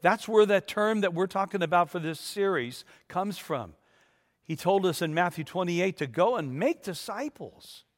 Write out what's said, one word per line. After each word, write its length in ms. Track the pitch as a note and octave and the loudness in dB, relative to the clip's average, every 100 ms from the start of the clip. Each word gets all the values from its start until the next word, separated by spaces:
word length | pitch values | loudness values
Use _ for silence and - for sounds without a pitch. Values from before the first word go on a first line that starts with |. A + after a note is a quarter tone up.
That's 260 | E3+ G#3+ - | 4 2 2
where 160 | A3 | 6
that 240 | G#3 G3+ F3+ | 6 6 2
term 320 | - G#3+ A3 | 0 0 2
that 140 | G3 | 0
we're 120 | E3+ F#3 | 0 -2
talking 360 | F#3+ F#3+ G3 | 0 -2 -2
about 260 | E3+ F3 F3 | 2 2 2
for 100 | F3+ | -2
this 200 | D#3+ D#3 | -6 -6
series 640 | - - G3 F3 A#2+ B2+ - - _ | -10 -2 0 0 -4 -10 -18 -20 _
comes 300 | F3 G3 F3+ | -6 -4 -6
from. 340 | - D3+ G2+ D#2 _ _ _ _ _ _ | -6 -6 -6 -14 _ _ _ _ _ _
He 120 | _ D#3+ | _ -4
told 280 | F3 G3 | 2 2
us 160 | F#3+ D#3+ | 2 0
in 140 | E3 | -2
Matthew 300 | D#3 F3 E3+ | 0 0 -2
twenty-eight 520 | D#3 F3+ F3+ E3+ F#3+ - | -6 -4 -2 0 -2 -2
to 100 | C#3 | -6
go 300 | A2+ F#3+ B3 | 2 2 2
and 220 | D3 C3 | -4 -2
make 240 | A#3 E4+ | -2 -2
disciples. 1000 | - E3+ - G#3 D4 - C3+ - - - _ | -8 -10 -10 -8 -8 -10 -18 -16 -20 -20 _